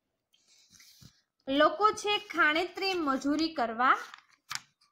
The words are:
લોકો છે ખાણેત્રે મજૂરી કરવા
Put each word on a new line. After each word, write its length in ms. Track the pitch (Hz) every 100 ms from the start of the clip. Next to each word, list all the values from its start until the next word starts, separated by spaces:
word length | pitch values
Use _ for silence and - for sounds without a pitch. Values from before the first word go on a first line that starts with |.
| _ _ _ _ _ _ _ - - - - _ _ _ -
લોકો 440 | 277 311 311 427
છે 260 | - 415 415
ખાણેત્રે 760 | - 330 302 320 359 - 381
મજૂરી 600 | 359 294 269 277 302 320
કરવા 440 | 320 233 226 262 427 - - _ _ - - _ _ _